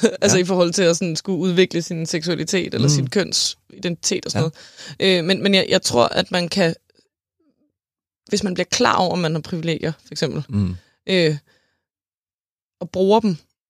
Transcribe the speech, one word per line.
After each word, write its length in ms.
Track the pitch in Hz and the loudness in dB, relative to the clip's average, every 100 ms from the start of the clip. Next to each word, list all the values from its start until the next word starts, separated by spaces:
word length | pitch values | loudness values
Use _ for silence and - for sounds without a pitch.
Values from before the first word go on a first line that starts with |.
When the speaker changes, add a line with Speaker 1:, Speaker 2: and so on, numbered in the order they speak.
Speaker 1:
<laughs> 200 | 196 - | 0 2
Altså 140 | 202 190 | 2 4
Speaker 2:
Ja. 40 | |
Speaker 1:
i 40 | 180 | 2
forhold 260 | 185 175 | 2 2
til 100 | 175 | 4
at 140 | 175 165 | 2 2
sådan 200 | 180 160 | 0 -4
skulle 220 | - 180 | -4 -2
udvikle 440 | 185 175 180 165 | 0 2 2 0
sin 240 | 165 170 160 | -6 -6 -4
seksualitet 680 | 175 160 170 160 190 - | -4 -4 -4 -2 -2 -2
eller 140 | - 135 | 0 2
Speaker 2:
Mm. 60 | |
Speaker 1:
sin 160 | 143 127 | 2 0
kønsidentitet 1120 | 202 180 - - - _ - 185 170 - 185 - | -2 0 -2 -2 -6 _ -8 -6 -4 -4 -4 -4
og 40 | |
sådan 180 | 202 160 - - - - 143 | -2 -2 -4 -18 -20 -16 -2
Speaker 2:
Ja. 40 | 190 | 0
Speaker 1:
noget. 120 | 180 | 2
Øh, 60 | |
men, 180 | 165 190 | 0 0
men 120 | 196 | 2
jeg, 120 | 190 - | 2 2
jeg 140 | 185 | 0
tror, 220 | - 120 104 | 2 2 2
at 240 | - 185 | 2 -2
man 180 | 180 175 | -2 -2
kan, 260 | 196 170 165 _ _ _ _ _ _ 320 _ _ _ _ _ _ _ - | 0 0 0 _ _ _ _ _ _ _ _ _ _ _ _ _ _ -6
hvis 140 | 208 | -4
man 120 | 196 | -2
bliver 120 | 180 175 | -4 -2
klar 260 | - 240 214 | 0 2 2
over, 160 | 180 | 0
at 60 | 180 | 0
man 140 | 165 | -2
har 60 | 160 | -4
privilegier, 520 | 151 170 165 156 160 156 - | -6 -6 -4 -4 -4 -8 -12
for 60 | |
eksempel, 300 | 165 151 156 143 | -6 -6 -6 -4
Speaker 2:
Mm. 280 | 104 92 92 _ _ - | -2 -2 -4 _ _ -2
Speaker 1:
øh, 280 | 185 160 147 - _ _ _ _ _ _ _ _ _ _ _ _ - | 2 2 0 -8 _ _ _ _ _ _ _ _ _ _ _ _ -16
og 100 | 175 | -8
bruger 300 | 185 196 214 | 0 4 4
dem, 160 | 214 160 _ _ _ | 2 -2 _ _ _